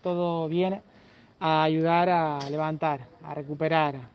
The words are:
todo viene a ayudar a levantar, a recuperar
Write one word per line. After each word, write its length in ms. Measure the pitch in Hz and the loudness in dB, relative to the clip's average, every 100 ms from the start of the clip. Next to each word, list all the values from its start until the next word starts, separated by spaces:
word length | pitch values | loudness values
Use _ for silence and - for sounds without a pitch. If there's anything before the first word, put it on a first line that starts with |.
todo 460 | 185 175 175 165 160 | -4 -2 -2 -2 -2
viene 320 | 170 185 196 - - - - - _ | 0 0 -2 -10 -20 -20 -20 -20 _
a 220 | 160 156 | 2 4
ayudar 460 | 156 160 160 170 180 | 4 2 2 4 4
a 300 | 175 160 147 139 | 2 0 -2 -4
levantar, 520 | 147 156 156 160 139 123 - | -4 -4 -2 -2 -4 -8 -18
a 120 | 151 | -12
recuperar 600 | 147 143 147 156 160 151 135 123 | -10 -10 -4 0 2 0 -2 -14